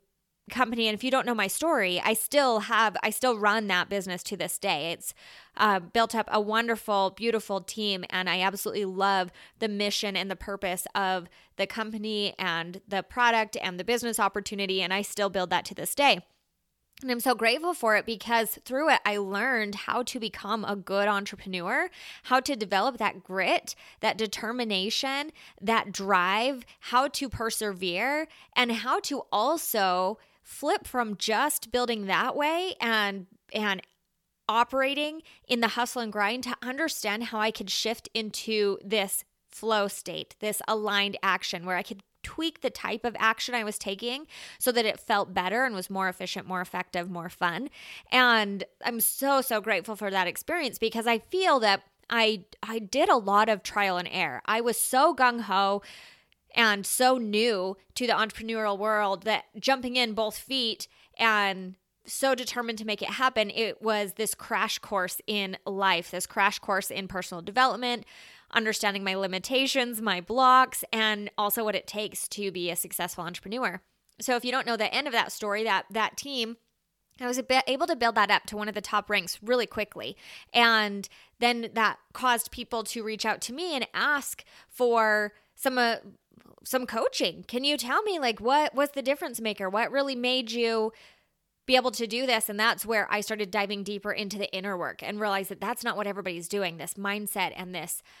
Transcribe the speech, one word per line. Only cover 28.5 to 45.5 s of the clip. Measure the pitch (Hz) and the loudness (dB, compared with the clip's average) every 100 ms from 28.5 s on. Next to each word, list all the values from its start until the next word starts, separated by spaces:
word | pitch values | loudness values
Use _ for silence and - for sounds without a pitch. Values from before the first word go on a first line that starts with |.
| - | 0
and | 240 | 2
how | 226 233 359 | 0 0 0
to | 403 277 - | 0 -6 -2
also | 208 240 330 - 226 190 180 185 220 _ _ | 0 2 0 0 2 2 4 0 -2 _ _
flip | - - 285 403 - | -20 -6 -2 -2 -2
from | 254 226 202 | -2 -2 -2
just | - 214 285 - 226 | 0 2 2 0 -2
building | 247 240 226 196 | -2 0 -2 0
that | 175 240 277 | 2 2 0
way | 294 330 370 - | 0 0 -4 -4
and, | 233 220 202 196 180 _ _ | 0 2 2 -2 -12 _ _
and | 220 208 190 - _ _ _ _ _ - | -2 -2 -2 -6 _ _ _ _ _ 0
operating | 220 240 262 269 277 302 320 - - - | 2 2 2 2 0 -2 -6 -16 -20 -2
in | 240 | 0
the | 226 | 2
hustle | 240 247 254 | 0 -2 -2
and | 226 | -4
grind | 208 202 247 247 | 0 0 0 -4
to | 247 | -6
understand | 240 269 320 - 214 208 233 | -6 -2 -2 -2 -4 -4 -4
how | 220 | 0
I | 220 | 0
could | 220 196 | -2 -4
shift | - 220 233 - 226 | -2 -2 -4 -4 -6
into | 220 - - 214 202 196 | -4 -6 -2 2 2 0
this | 196 214 196 - - _ _ | 0 0 0 -4 -8 _ _
flow | - 220 214 202 | -8 0 0 0
state, | - - 160 - - | -4 -10 -10 -12 -6
this | 214 202 - | -4 -4 -2
aligned | 220 208 202 202 196 | -2 0 0 0 0
action | 196 190 - 180 | 0 0 -2 -6
where | 180 180 | -4 -4
I | |
could | - 202 _ _ | -4 -14 _ _
tweak | - - 320 - | -12 -4 -6 -4
the | 262 | -6
type | - - 226 240 | -4 -6 -4 -6
of | 208 | -4
action | 220 226 - 240 | -4 -4 -4 -4
I | |
was | 214 214 | -4 -6
taking | 202 196 233 262 320 - - - | -8 -6 -6 -8 -12 -18 -20 -2
so | 262 | 0
that | 240 220 | 2 2
it | - | -2
felt | - 208 185 | 0 0 2
better | 185 180 | -2 0